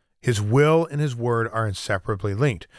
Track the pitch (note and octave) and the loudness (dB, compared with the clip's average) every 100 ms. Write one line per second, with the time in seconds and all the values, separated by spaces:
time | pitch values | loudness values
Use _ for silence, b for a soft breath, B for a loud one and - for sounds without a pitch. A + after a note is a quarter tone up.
0 | _ _ - G#2 G#2 B2+ D3 E3 E3 D3 | _ _ -2 0 2 4 6 4 2 -2
1 | D3 A#2+ A#2+ A#2 A2+ A2+ A2 F#2+ - G2 | -2 -2 -2 0 0 -2 -4 -4 -4 -4
2 | - G2+ G#2 G2+ C#3+ F#2 - | -2 -4 -2 0 0 -2 -8